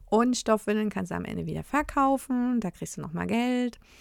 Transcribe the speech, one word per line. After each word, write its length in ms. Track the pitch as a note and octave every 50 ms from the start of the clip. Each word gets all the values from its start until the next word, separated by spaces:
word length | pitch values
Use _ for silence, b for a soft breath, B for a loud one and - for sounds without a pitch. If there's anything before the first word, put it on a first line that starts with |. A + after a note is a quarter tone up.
| B
Und 320 | - - G#3+ A#3+ B3+ B3 -
Stoffwindeln 500 | - - A3 G#3+ - - G#3 G#3+ G#3+ G#3
kannst 220 | - F#3+ F#3+ E3+
du 60 | F3
am 100 | F3 F#3
Ende 180 | - - F3 E3
wieder 200 | E3 D#3 D#3 D#3
verkaufen, 960 | - - C#4+ D4+ - - C#4+ C#4 C4+ C4+ C4 - - B3+ B3 B3 B3 B3 A#3+
da 100 | G#3 F3+
kriegst 260 | - - F3 - -
du 60 | - D3
nochmal 240 | - D#3 E3+ F3
Geld. 520 | F3+ G#3 A#3 A#3+ B3 B3 B3 B3 B3 A3+ - B B B B